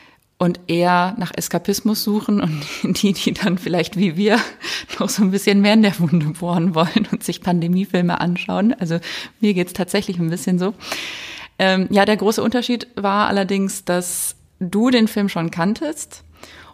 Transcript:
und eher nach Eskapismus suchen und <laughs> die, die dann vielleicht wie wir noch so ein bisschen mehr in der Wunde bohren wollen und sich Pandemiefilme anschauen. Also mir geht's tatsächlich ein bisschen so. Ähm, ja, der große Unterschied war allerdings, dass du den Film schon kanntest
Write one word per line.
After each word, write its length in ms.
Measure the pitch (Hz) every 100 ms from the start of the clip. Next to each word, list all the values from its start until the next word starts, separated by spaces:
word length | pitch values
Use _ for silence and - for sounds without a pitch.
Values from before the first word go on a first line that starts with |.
| - _ _ -
und 220 | 175 175 -
eher 480 | 170 175 180 185 -
nach 120 | 175 -
Eskapismus 680 | - 175 202 196 208 214
suchen 380 | 214 208 190 208
und 220 | 165 151 147 -
<laughs> 0 | 151 -
die, 100 | 196
die 180 | - -
dann 280 | 175 202 180
vielleicht 360 | - 175 165 170
wie 220 | 156 160
wir 220 | 202 220 - - - - - -
noch 80 | 202
so 140 | -
ein 80 | 190
bisschen 320 | 196 208 202
mehr 120 | 202
in 100 | 220
der 160 | 208 170
Wunde 300 | 170 170 151
bohren 440 | - 175 175 180
wollen 340 | 160 165 - 208
und 120 | -
sich 180 | - -
Pandemiefilme 800 | 190 175 170 180 196 180 175 170
anschauen. 540 | 175 175 - 180 214
Also 240 | - 170 170 - - - -
mir 140 | 214
geht's 200 | 180 175
tatsächlich 440 | - 208 208 202 175
ein 140 | 165
bisschen 260 | 165 - 180
so. 160 | 185 196 - - - - - - - -
Ähm, 280 | 190 190 185
ja, 140 | 202 202
der 120 | 214
große 240 | 208 226
Unterschied 460 | 220 247 240 240 - -
war 320 | 202 202 208
allerdings, 580 | 202 190 196 196 - -
dass 500 | 180 180 - - - _ -
du 300 | 180 202 247
den 180 | 247 220
Film 220 | 208 196
schon 220 | 175 165
kanntest 720 | 175 185 226 302 330 - - - - - - -